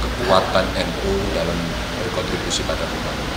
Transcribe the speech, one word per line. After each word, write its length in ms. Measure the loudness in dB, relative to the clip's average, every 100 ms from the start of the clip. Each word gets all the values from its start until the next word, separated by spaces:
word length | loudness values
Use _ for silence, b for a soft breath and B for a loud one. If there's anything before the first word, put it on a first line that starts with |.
kekuatan 600 | -4 -2 6 6 6 2 2 0
N 140 | -2 -2 0
U 60 | 0 0
dalam 280 | 0 0 0 -2 -2 -4 -4
berkontribusi 640 | -2 -2 -2 -2 -2 -2 0
pada 160 | -2
pembangunan. 480 | -2 -2 -4 -4 -4